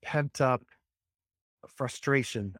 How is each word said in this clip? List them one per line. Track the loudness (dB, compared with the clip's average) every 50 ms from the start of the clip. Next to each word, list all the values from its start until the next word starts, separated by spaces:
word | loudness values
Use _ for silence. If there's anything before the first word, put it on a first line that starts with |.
pent | -8 -2 -2 0 0 0 0 2
up | 2 4 2 2 -2 _ _ _ _ _ _ _ _ _ _ _ _ _ _ _ _ _ _ _ -20
frustration, | -16 -10 -8 -6 -6 -6 -4 0 2 2 2 2 0 -4 -6 -6 -6 -8